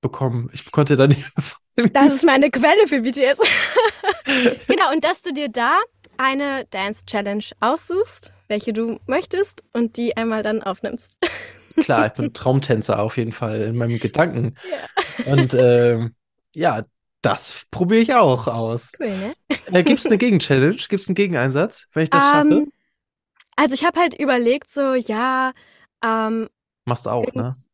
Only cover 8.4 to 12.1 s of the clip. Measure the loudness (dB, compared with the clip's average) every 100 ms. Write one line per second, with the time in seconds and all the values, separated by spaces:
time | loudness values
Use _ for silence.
8.4 | _ -6 -4 -4 -4 -6 -4 -4 -4 -4
9.4 | -4 -6 _ -4 -4 -2 -6 -4 -4 -4
10.4 | -4 -4 -6 -8 -8 -10 -14 -8 -8 -8
11.4 | -16 -20 _ -2 2 2 2